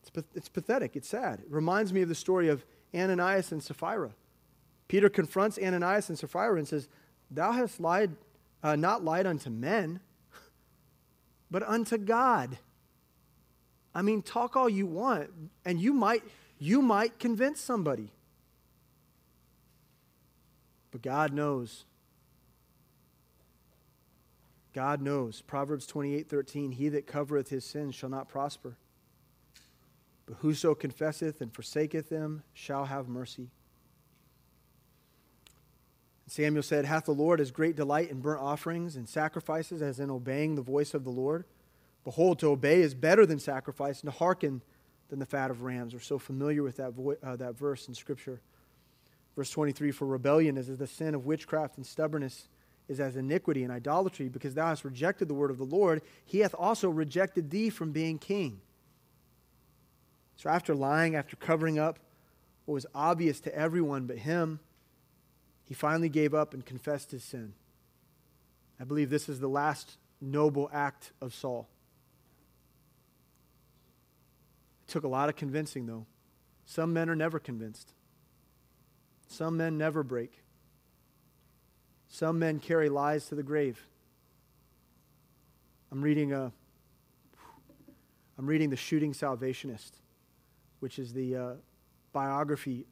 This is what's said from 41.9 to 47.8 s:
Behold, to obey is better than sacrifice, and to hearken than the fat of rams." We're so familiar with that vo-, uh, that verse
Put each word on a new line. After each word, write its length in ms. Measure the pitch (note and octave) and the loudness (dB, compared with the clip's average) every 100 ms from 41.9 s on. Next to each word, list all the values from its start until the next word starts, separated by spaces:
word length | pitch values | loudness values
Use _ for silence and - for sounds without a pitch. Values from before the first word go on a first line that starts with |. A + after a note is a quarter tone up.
| _ | _
Behold, 340 | - D#3 F3+ E3 | -8 6 6 6
to 120 | D#3 | 4
obey 320 | C#3+ C#3 F3 | 6 8 8
is 120 | D#3 | 8
better 300 | B2+ D#3 G3+ | 4 6 10
than 140 | F#3+ D3 | 10 6
sacrifice, 640 | - C3 - - C#3+ C#3 | -2 -4 -6 -4 -4 -4
and 80 | D3 | -8
to 80 | - | 2
hearken 440 | E3+ F3+ D3 C3 - _ _ _ _ | 2 4 0 -2 -10 _ _ _ _
than 100 | C#3 | -8
the 80 | C3 | -4
fat 240 | C#3 C3 | -2 -2
of 120 | A#2 | -2
rams." 320 | B2+ B2+ A#2 | -6 -6 -8
We're 60 | A#2+ | -12
so 180 | - C#3 | -4 -4
familiar 440 | - C3 D3 D3 | -4 -2 0 0
with 140 | C#3+ A#2+ | -2 -4
that 160 | C3 | -8
vo-, 240 | A#2+ C3+ D3+ | -6 -4 -4
uh, 140 | C3+ B2 | -6 -8
that 200 | B2+ A#2+ | -8 -4
verse 320 | C#3+ C3 | -4 -4